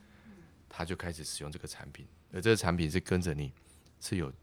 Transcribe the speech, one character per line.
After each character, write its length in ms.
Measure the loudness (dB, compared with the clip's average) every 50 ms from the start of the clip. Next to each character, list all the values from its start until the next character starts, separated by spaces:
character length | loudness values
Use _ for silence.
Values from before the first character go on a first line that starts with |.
| -20 -20 -20 -20 -20 -20 -20 -20 -20 -20 -20 -20 -20 -10
他 160 | -6 -4 -4
就 100 | -2 -4
开 160 | -4 -4 -6
始 120 | -6 -6 -8
使 200 | -8 -8 -6 -8
用 80 | -8
这 60 | -8
个 100 | -8 -10
产 220 | -12 -12 -12 -12 -14
品， 140 | -14 -14 -16 -18 -20 -20 -16 _
而 80 | -6 2
这 120 | 6 6
个 40 | 6
产 220 | 6 6 4 4
品 120 | 4 4 2
是 100 | 2 0
跟 200 | 2 4 2 2
着 140 | 4 2 0
你， 180 | 0 -2 -4 -6 -12 -20 -20 -20 -20 -20 -20 -16 -14
是 180 | -4 -2 0
有 140 | 0 0 -2 -6 -10